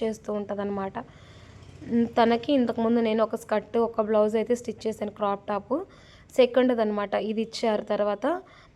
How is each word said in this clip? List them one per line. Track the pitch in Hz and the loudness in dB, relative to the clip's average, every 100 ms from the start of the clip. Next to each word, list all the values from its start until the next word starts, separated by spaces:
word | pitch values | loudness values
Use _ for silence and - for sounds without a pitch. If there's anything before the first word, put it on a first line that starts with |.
చేస్తూ | 220 214 - | -6 -6 -6
ఉంటుందన్నమాట. | 208 202 202 208 196 196 240 - - - - - - - - - | -6 -6 -6 -4 -4 -6 -8 -14 -18 -20 -20 -20 -20 -20 -16 -2
మ్, | 233 233 233 | 0 2 4
తనకి | 226 233 233 | 4 2 2
ఇంతకుముందు | 285 233 226 226 233 | 2 2 0 2 2
నేను | 226 220 | 2 2
ఒక | 220 226 | 0 -2
స్కర్ట్, | - 214 202 233 | -2 -4 -2 0
ఒక | 226 226 | 0 0
బ్లౌజ్ | 214 214 214 220 | 0 2 4 2
అయితే | 214 240 | 0 -2
స్టిచ్ | 240 208 220 | -4 -8 -6
చేశాను, | 214 214 | -6 -8
క్రాప్ | - 208 202 - | -4 -4 -4 -4
టాప్, | 202 202 302 392 - - - - | -6 -4 -6 -6 -16 -20 -20 -4
సెకండ్ది | - 247 254 254 233 | 4 4 4 2 2
అనమాట. | 214 208 202 208 208 | 0 0 -2 -2 -2
ఇది | 214 | -4
ఇచ్చారు. | 226 - 233 208 | -4 -2 -2 -2
తర్వాత | 214 208 208 202 277 370 - - - | -2 -2 0 0 -2 -4 -6 -20 -20